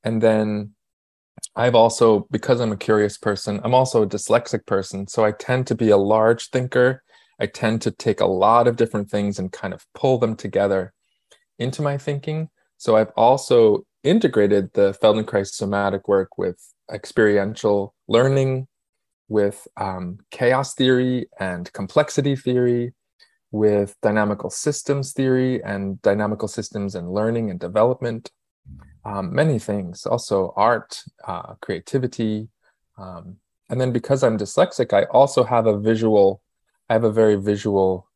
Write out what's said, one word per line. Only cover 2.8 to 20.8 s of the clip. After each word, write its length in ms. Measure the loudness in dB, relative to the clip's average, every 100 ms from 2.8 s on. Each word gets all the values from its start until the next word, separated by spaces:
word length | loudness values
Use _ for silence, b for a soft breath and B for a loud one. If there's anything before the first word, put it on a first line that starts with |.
| 0 2 2 -2
person, 440 | -6 -4 -6 -6
I'm 100 | 0
also 300 | 2 2 2
a 40 | 0
dyslexic 580 | -2 0 0 0 -8 -2
person. 420 | -4 -4 -10 -6
So 160 | 0
I 80 | 0
tend 360 | 0 -4 -4 -2
to 80 | -2
be 140 | 4
a 80 | 4
large 520 | 4 2 4 2 -2
thinker. 540 | -6 -2 2 2 0 b b b b
I 60 | -8
tend 360 | -4 -2 -2
to 80 | -4
take 280 | -4 -4 0
a 60 | 0
lot 420 | 2 4 4 4
of 80 | 2
different 340 | -2 -2 -4
things 300 | -4 -4 -4
and 120 | -8
kind 220 | -8 -10
of 120 | -10 _
pull 240 | -4 0 2
them 180 | 0 -4
together 580 | -4 -2 0 0 -4 _ _ _ _ b b _
into 240 | -8 -4
my 160 | -4 -4
thinking. 520 | -6 -6 -6 -8 -8 _ _ _
So 180 | 2 2
I've 160 | 2 2
also 680 | 4 4 2 4 6 4 -4 _
integrated 680 | 0 2 2 2 2 2 0
the 220 | 0 0 4
Feldenkrais 460 | 2 2 0 -2 -4
somatic 600 | -6 -4 -2 -2 -4 0
work 300 | 0 0 -4
with 240 | -6 -6 _ _ -14
experiential 1040 | -12 -6 2 4 4 0 -2 0 0 -2 _ 0
learning, 600 | 2 2 2 0 -2 -8 _ _ _ _ _ _
with, 400 | 0 0 -2 -18 -10
um, 420 | -8 -6 -10 -12 _
chaos 420 | -2 0 2 -2
theory 540 | -2